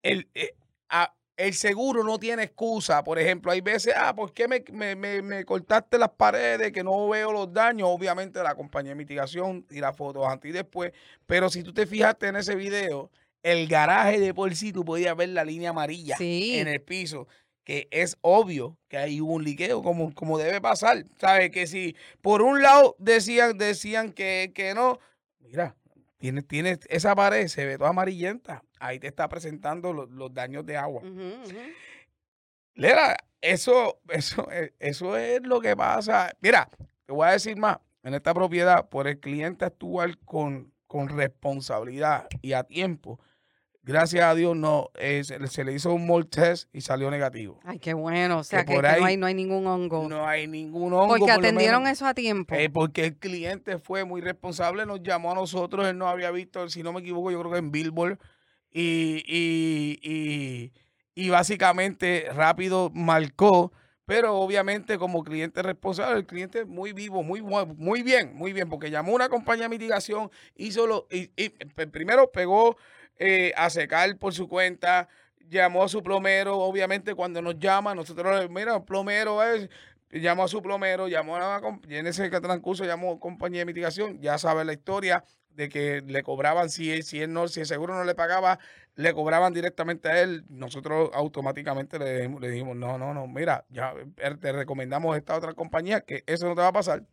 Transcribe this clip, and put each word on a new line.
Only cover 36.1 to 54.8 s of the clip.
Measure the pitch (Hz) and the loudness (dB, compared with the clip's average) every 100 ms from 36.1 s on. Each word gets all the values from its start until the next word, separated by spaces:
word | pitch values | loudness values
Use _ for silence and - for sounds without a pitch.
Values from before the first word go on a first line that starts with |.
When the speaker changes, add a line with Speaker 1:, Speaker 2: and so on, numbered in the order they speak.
| 214 180 - | 2 2 0
Speaker 1:
Mira, | 190 233 - _ - _ - | 4 4 4 _ -20 _ -8
te | |
voy | 143 165 | 2 4
a | |
decir | 196 220 208 | 4 0 0
más. | 214 - _ _ | 0 0 _ _
En | 127 143 | -8 -2
esta | 165 | 0
propiedad, | 170 185 175 180 175 - | 2 2 4 6 6 4
por | 135 139 | -4 -4
el | 143 | -4
cliente | 143 147 156 180 185 | -8 -6 -6 -4 -6
actuar | _ 175 180 175 170 - | _ -8 -4 -4 -6 -8
con, | 160 147 135 127 _ _ | -4 -4 -6 -12 _ _
con | 147 139 | -6 -6
responsabilidad | 147 135 _ 143 139 131 110 120 135 151 143 - 123 | -2 -4 _ -6 -6 -4 -6 -6 -2 0 0 -2 -10
y | 127 | -4
a | 131 | -4
tiempo, | 127 156 190 156 - 120 _ _ _ _ _ _ | -2 -4 -4 -6 -12 -18 _ _ _ _ _ _
gracias | 127 151 165 175 170 | -2 2 2 4 4
a | |
Dios, | 165 170 165 | 6 2 2
no, | 156 151 - - | 2 2 0 -6
eh, | 135 143 | -2 -2
se, | 143 135 135 | -4 -8 -8
se | - | -6
le | 135 | -6
hizo | 139 170 | -4 0
un | 175 170 | 0 4
mold | 170 160 | 2 2
test | - 170 170 - | 2 2 2 -8
y | 147 | -14
salió | - 131 139 | -4 -2 -2
negativo. | 143 135 120 104 - | -2 -4 -4 -12 -14
Speaker 2:
Ay, | 175 180 | -14 -10
qué | 165 | -6
bueno. | 160 160 175 180 170 | -6 -2 0 0 0
O | |
sea, | 151 190 | 0 -2
Speaker 1:
Que | 170 | 2
Speaker 2:
que, | |
Speaker 1:
por | 180 143 | 4 6
Speaker 2:
que | |
no | 165 | 6
Speaker 1:
ahí | |
Speaker 2:
hay, | 185 190 | 4 2
no | 185 | 0
hay | 190 | -2
ningún | 190 190 190 | -2 -2 0
hongo. | 185 180 160 156 | -2 -2 -2 -4
Speaker 1:
no | 156 156 | -4 -2
hay | 156 156 | -2 -2
ningún | 156 156 165 175 | -8 -8 -4 0
hongo, | 180 202 | 4 6
Speaker 2:
Porque | 226 202 | 6 6
Speaker 1:
por | 220 | 6
lo | 220 | 6
Speaker 2:
atendieron | 220 220 240 | 4 4 4
Speaker 1:
menos. | 269 269 | 2 0
Speaker 2:
eso | 269 | -2
a | 254 | -2
tiempo. | 233 202 170 147 | -2 -2 -2 0
Speaker 1:
Eh, | 151 | 0
porque | 156 160 151 165 | 0 0 0 -4
el | 147 | -4
cliente | 196 180 170 190 - 180 | -10 -8 -6 -8 -8 -8
fue | - 190 | -4 -6
muy | 185 180 | -4 -6
responsable, | 175 180 185 160 175 196 | -6 -8 -8 -2 -2 0